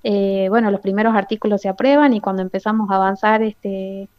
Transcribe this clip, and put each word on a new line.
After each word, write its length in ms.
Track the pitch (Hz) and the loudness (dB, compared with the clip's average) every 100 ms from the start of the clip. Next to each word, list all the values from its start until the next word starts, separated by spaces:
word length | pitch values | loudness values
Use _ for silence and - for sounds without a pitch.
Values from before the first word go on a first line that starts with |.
Eh, 420 | 226 202 196 196 190 | -2 0 0 0 0
bueno, 200 | 226 214 | 2 2
los 100 | 196 | 0
primeros 360 | 196 202 226 214 | -2 0 2 0
artículos 440 | 196 220 214 202 | 0 -4 -2 -2
se 100 | 196 | -2
aprueban 440 | 190 269 285 285 | -2 2 4 4
y 80 | 214 | 2
cuando 220 | 202 190 | -2 -4
empezamos 480 | 185 190 214 220 202 | -4 -4 -2 -2 0
a 60 | 190 | 0
avanzar, 440 | 190 196 214 220 | 0 0 2 2
este, 680 | 220 - 196 190 190 196 196 | 0 -4 -8 -6 -8 -10 -14